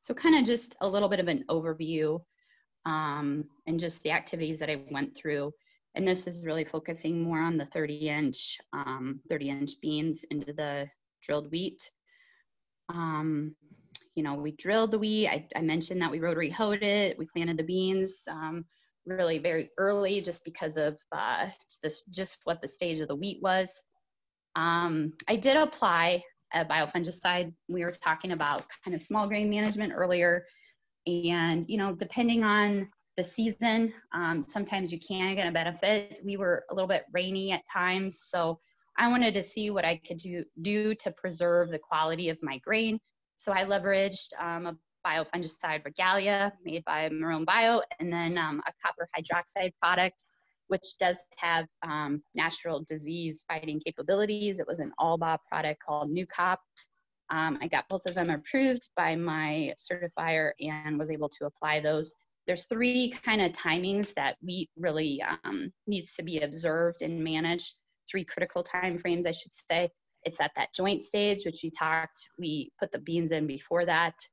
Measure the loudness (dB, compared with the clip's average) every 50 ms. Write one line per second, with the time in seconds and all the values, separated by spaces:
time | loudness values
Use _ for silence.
0 | -6 -6 -6 4 6 8 8 8 8 6 2 0 0 -10 -6 -2 -2 2 4 4
1 | 4 4 4 2 2 2 0 0 0 0 0 0 0 -2 -4 -4 -4 -2 0 0
2 | 2 2 0 -2 -6 _ _ _ _ _ _ _ _ _ _ _ _ -2 -2 0
3 | 0 -2 -2 -2 -2 -2 -2 -2 -4 -8 _ _ _ -2 -2 -2 -2 -2 -6 -4
4 | -2 0 0 0 -2 -4 -6 -4 -4 -4 -4 -4 -2 -4 -4 -4 -6 -6 -4 -4
5 | -4 -4 -6 -8 -4 -2 -2 -2 -2 -4 -8 _ _ _ _ _ _ _ -4 0
6 | 2 2 0 0 -2 -8 -8 -6 -6 -4 -2 -2 -2 -4 -4 -6 -6 -6 -8 -4
7 | -2 -2 0 0 0 0 0 0 2 2 0 0 -2 -2 -2 -2 -2 -2 -2 -4
8 | -2 -2 0 0 0 0 0 -2 -4 -6 -6 -10 -12 _ -8 -6 -6 -6 -6 -4
9 | -4 -6 -6 -8 _ -4 -4 -2 -2 -4 -2 -2 -4 -4 -6 _ -4 -2 0 0
10 | 0 0 -2 -4 -6 -6 -6 -4 -4 -6 -4 -4 -4 -2 -2 -4 -6 -8 _ _
11 | _ _ _ _ -6 -2 -2 -2 -2 -4 -4 -4 -4 -4 -6 -10 -18 -20 _ _
12 | _ _ _ _ _ _ _ _ _ _ _ _ _ _ _ _ _ -10 -6 -4
13 | -2 -2 -2 0 0 0 0 0 -2 -4 -8 _ _ _ -20 _ _ _ -18 -18
14 | -18 _ _ -2 -2 -2 -2 -2 -4 -6 -6 -4 0 2 4 4 4 4 2 0
15 | 2 2 2 2 2 2 0 -2 -4 -6 -4 0 0 2 2 0 0 -2 -2 -2
16 | 0 0 0 0 0 0 0 0 0 -2 0 0 0 0 2 2 2 2 4 4
17 | 2 2 0 -2 -8 -6 _ -2 -2 0 0 -2 -2 0 0 0 2 2 2 2
18 | 0 -2 -4 -12 -12 -10 -8 -8 -6 -6 -6 -8 -10 _ _ _ _ _ _ _
19 | _ -6 -2 0 2 2 2 2 0 0 0 0 -2 -4 _ 0 2 4 4 4
20 | 2 2 0 0 -2 -4 -8 -8 _ -14 -8 -6 -6 -4 0 0 0 0 0 -4
21 | _ _ -6 -4 -2 -2 0 0 -2 -4 -6 -16 _ _ -16 -8 -6 -6 -6 -8
22 | -14 -10 -8 -6 -6 -6 -8 _ _ -4 -4 -2 -4 -12 -6 -4 -2 -2 -2 -2
23 | -4 -4 -4 -4 -4 -6 -6 -2 0 2 2 2 0 -2 -8 -18 _ _ _ _
24 | _ _ _ _ _ _ _ _ _ _ _ 0 2 2 2 2 2 2 0 0
25 | 0 -2 -4 -8 -2 -2 -2 2 4 6 6 6 6 4 2 2 2 4 6 6
26 | 6 4 4 2 -2 -8 _ _ _ _ 0 0 0 2 2 2 2 2 0 -2
27 | -2 -2 -6 -2 0 0 2 2 0 -2 -6 _ _ -4 -2 -2 -2 -2 -4 -2
28 | 0 0 0 0 -2 -4 -2 0 0 0 0 -2 -4 -8 -18 -12 -6 -6 -4 -4
29 | -4 -2 0 0 0 0 0 0 2 2 2 2 2 0 0 0 -2 -2 0 0
30 | 2 2 4 4 6 4 4 2 -2 -8 _ _ _ _ _ _ _ _ _ _
31 | _ -2 0 2 2 2 2 4 4 2 2 0 0 0 -2 0 0 -2 -2 -4
32 | -6 -4 0 2 2 4 4 4 4 6 6 6 4 4 2 0 -2 -4 _ _
33 | _ _ _ -4 -4 -4 -2 -2 0 0 0 _ 2 2 4 4 2 2 0 -8
34 | -14 _ -4 -2 0 0 0 -2 -2 -4 -6 -6 -4 -2 -2 -2 -2 -2 -4 -8
35 | -6 -6 -2 -2 0 0 0 0 -2 0 0 0 0 0 -2 0 2 2 4 2
36 | 0 -4 -12 -10 -8 -6 -4 0 2 2 2 2 0 -4 -2 -2 2 2 2 0
37 | 0 0 -2 -2 0 0 -2 -2 0 0 -2 -2 -4 -4 -2 0 2 2 2 2
38 | 0 -2 -6 -8 -8 -4 0 2 2 2 0 -4 _ _ _ _ _ _ _ 4
39 | 4 4 6 4 4 4 2 0 -4 -2 -6 -4 -4 0 0 2 2 2 0 -2
40 | _ -10 -10 -10 -8 -8 -6 -6 -8 -8 _ -6 -2 0 2 2 2 2 0 0
41 | -4 -8 -6 -4 -6 -6 -2 0 2 4 6 4 4 2 -2 -6 -4 _ 2 2
42 | 2 2 0 0 0 -2 -2 -2 -4 -6 -6 -6 _ 0 2 2 2 2 0 -2
43 | _ _ _ _ _ _ _ -8 -4 0 0 2 2 2 2 2 4 4 4 4
44 | 4 2 0 -4 -8 -8 -8 -6 -4 -4 -4 -4 -4 -6 -8 -8 _ _ _ _
45 | -2 0 0 0 0 -2 -4 -4 -4 -6 -6 -6 -2 -2 -2 -2 -4 -6 -2 0
46 | 2 4 4 4 4 2 2 2 2 0 -2 _ -8 -6 -6 -4 -2 -2 -2 0
47 | 0 -2 -2 -2 0 0 0 0 2 4 4 6 6 6 4 4 2 -2 -6 -4
48 | -4 -2 0 0 0 0 0 0 0 0 -2 -2 -4 -6 -8 _ -4 -4 -2 -2
49 | -8 -6 -6 -8 -4 0 -2 -2 -2 -2 -4 -4 -4 -4 -2 _ 2 4 4 4
50 | 4 2 0 -8 _ _ _ _ _ _ _ _ _ _ -2 -2 -2 -8 -4 0
51 | 2 2 2 0 -6 _ -10 -4 0 2 2 2 0 -2 _ _ -6 -4 -2 -2
52 | -2 -2 -2 -4 _ _ _ 0 0 0 -2 -4 -4 -4 -4 -4 -4 -6 -8 -8
53 | -6 -6 -6 -4 -4 -4 -6 -8 -8 -6 -6 -6 -4 -4 -6 -4 -4 -6 -6 -4
54 | 0 2 2 2 2 0 0 0 0 -2 -2 -2 -4 -4 -4 -4 -4 -6 -2 0
55 | 2 2 2 2 2 0 0 0 _ _ -4 -2 -2 -2 -4 _ -4 -4 -2 -2
56 | 0 -2 -2 -2 -4 -4 -2 0 2 2 2 0 _ _ _ -20 -20 _ _ _
57 | _ _ _ _ _ -4 -2 0 0 0 0 -2 -2 0 0 0 0 _ -6 -4
58 | -4 -2 0 0 0 2 0 -2 -2 -2 2 4 4 4 4 2 -2 -6 _ 0
59 | 2 2 2 0 0 0 0 0 0 0 0 0 -2 -2 -4 -8 -6 -6 -6 -4
60 | -6 -6 _ -4 0 2 2 2 2 0 -2 -4 -6 -6 -6 -6 -4 -2 -2 -2
61 | -2 -2 -2 -2 -4 -4 -4 -6 -8 -8 _ _ -2 0 0 2 2 2 0 0
62 | -2 -4 -10 _ _ _ _ _ _ -2 -2 -2 -2 -4 -2 2 2 4 4 4
63 | 2 0 -2 -4 -2 0 2 4 2 2 0 -2 0 0 0 2 2 2 2 0
64 | 0 -2 -2 -2 -2 -2 -2 _ -8 -6 -4 -4 -6 _ _ -4 -2 0 0 2
65 | 0 0 0 -2 -2 -4 -4 -6 -6 -6 -4 -4 -4 -6 _ _ _ -4 -4 -4
66 | -4 -6 -10 -8 -6 -4 -2 -2 -2 -2 -4 -2 -2 0 2 2 2 0 0 -2
67 | -4 -4 -2 -2 -2 -2 0 0 0 0 0 -2 -4 -10 -14 _ _ _ _ _
68 | _ -6 -6 -6 -4 -4 -2 -4 -4 -2 -2 -4 -4 -2 -2 -2 0 0 -2 -2
69 | 0 0 0 2 2 -2 -2 -4 -10 -16 -18 -20 -4 _ 2 2 2 0 _ _
70 | _ _ _ _ _ -6 -2 0 -2 0 _ -2 -4 -4 -2 0 2 2 0 0
71 | -2 -2 0 2 2 2 2 0 -2 -6 -6 -6 -8 -8 -4 -2 0 2 2 0
72 | 0 -2 _ -16 -18 -16 _ -8 -4 -4 -4 -4 -6 -8 _ -6 -4 -4 -4 -8
73 | -4 -2 0 0 2 2 0 0 0 -2 -4 -8 -4 -2 0 2 2 4 4 4
74 | 2 2 -2 -8 -18 -20